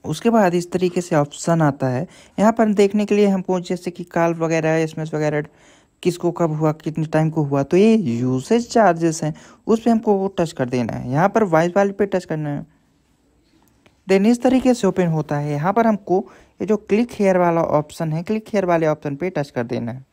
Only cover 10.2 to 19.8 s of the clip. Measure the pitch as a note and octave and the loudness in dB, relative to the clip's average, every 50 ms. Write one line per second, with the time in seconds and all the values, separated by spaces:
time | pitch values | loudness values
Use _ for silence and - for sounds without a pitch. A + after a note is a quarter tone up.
10.2 | F#3+ G3 G3 - E3+ D#3 - - C3 B2 B2 B2 A#2+ A2 - B2+ B2+ B2 C3 D3 | 0 -4 -2 -2 -4 -4 -2 -6 -4 -2 -2 -2 -2 -2 -4 -6 -6 -2 0 0
11.2 | F3+ G3+ G3+ A#3 G#3+ F3+ D#3+ D#3+ E3+ F3 F3 G3 G3+ G3+ G3 - G#3 G3+ - F#3 | 0 2 2 0 0 2 2 2 2 2 2 2 0 0 0 -4 -4 -2 -2 -6
12.2 | F3+ - D#3+ D#3 D3+ D3 C#3+ - D#3+ _ _ _ _ _ _ _ _ _ _ _ | -4 -4 -6 -6 -4 -6 -6 -8 -10 _ _ _ _ _ _ _ _ _ _ _
13.2 | _ _ _ _ _ _ _ _ _ _ _ _ _ _ _ _ _ - F#3+ G3 | _ _ _ _ _ _ _ _ _ _ _ _ _ _ _ _ _ 0 2 4
14.2 | G3 A3+ A#3+ A#3+ - B3+ B3+ B3+ B3 B3+ B3 - - F#3+ F3+ F#3 F3+ E3+ D#3+ D#3 | 4 4 2 4 2 2 2 4 2 2 2 2 2 0 2 2 0 0 0 -2
15.2 | D3+ - D3 D3 D3 D3 D3 C#3+ D3 F#3 G3+ A#3 A3+ A3+ G#3+ - - - F3 F#3+ | -2 -2 -4 -4 -2 -2 -4 -2 -2 0 2 2 2 2 0 0 -2 -2 -2 -2
16.2 | - - - - _ _ _ _ G3 F3 G#3+ G#3 - - G3 G#3+ A#3+ A#3+ - - | -2 -4 -18 -20 _ _ _ _ -2 -2 -2 -2 0 0 0 0 0 -2 -2 0
17.2 | G3+ F#3+ F#3 F3+ F3+ E3+ E3 E3+ E3 - - D3+ D3+ - - - E3 D#3+ D3+ D#3+ | 0 2 2 4 2 2 2 0 0 0 0 -2 -2 -4 -8 -8 -6 -4 -4 -6
18.2 | F3+ - G#3+ A3 A3 - - G3+ F#3 F3 E3+ E3 D#3+ D3+ D3+ D3+ - D3 C#3+ C#3 | -4 -4 -6 -6 -4 -4 -2 -2 0 2 0 2 2 0 -2 -2 -6 -8 -6 -6
19.2 | E3+ F#3 F3+ D#3+ C#3 - _ B2+ A#2+ A#2+ B2 A#2+ | -6 -6 -4 -6 -6 -6 _ -6 -6 -6 -6 -8